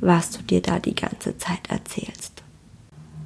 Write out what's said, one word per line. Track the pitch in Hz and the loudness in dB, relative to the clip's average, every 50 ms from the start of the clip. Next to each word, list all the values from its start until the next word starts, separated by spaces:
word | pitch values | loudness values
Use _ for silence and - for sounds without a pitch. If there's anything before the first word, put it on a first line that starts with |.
was | - 185 175 170 170 - | 6 6 6 6 4 0
du | - - | -6 -8
dir | - - 185 180 | 0 2 2 2
da | 180 - 170 175 | 4 2 0 0
die | - - - | 0 0 -2
ganze | - - - - - - - - | 0 -2 -4 -4 -4 -4 -4 -4
Zeit | - - - 180 - - - | -2 -2 -4 -4 -4 -2 -4
erzählst. | - - - - - - - - - - - - - - - - - - - - - - - - - - - - - - - | -4 -4 -4 -6 -6 -6 -6 -8 -10 -10 -12 -12 -12 -16 -20 -20 -20 -20 -20 -20 -20 -20 -20 -20 -20 -20 -20 -18 -16 -14 -14